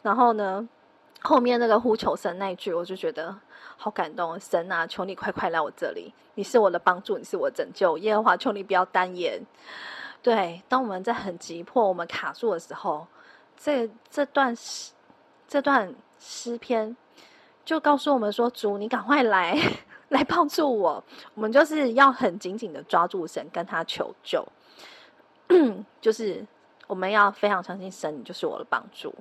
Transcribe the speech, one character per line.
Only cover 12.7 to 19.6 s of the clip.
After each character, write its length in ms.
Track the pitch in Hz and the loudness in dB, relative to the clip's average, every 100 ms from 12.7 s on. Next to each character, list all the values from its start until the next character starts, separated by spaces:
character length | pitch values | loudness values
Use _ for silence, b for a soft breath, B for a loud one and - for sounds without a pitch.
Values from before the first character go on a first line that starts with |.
候， 320 | 156 190 151 165 b b b b _ | -6 -4 -4 -6 b b b b _
这， 320 | - 285 226 214 _ | -2 0 -2 -6 _
这 160 | - 277 | -4 0
段 280 | 285 262 233 | 2 2 0
诗， 380 | - - - _ _ - _ _ _ | -10 -14 -16 _ _ -20 _ _ _
这 140 | 285 | 0
段 320 | 277 269 190 - _ _ | 4 2 2 -10 _ _
诗 380 | - - 247 233 | -18 -12 -10 -10
篇 380 | - 226 220 247 _ b b b b b - | -2 -2 -2 -8 _ b b b b b -4
就 120 | 320 | 0
告 180 | 294 285 | 2 2
诉 160 | 294 | 2
我 60 | 269 | 2
们 120 | 208 | 0
说 160 | 214 240 | 0 -2
，“主， 260 | - 214 202 | 0 -4 -4
你 100 | 208 | -4
赶 160 | 240 | -4
快 200 | 202 285 | 2 2
来， 340 | 240 190 170 285 | 4 4 2 2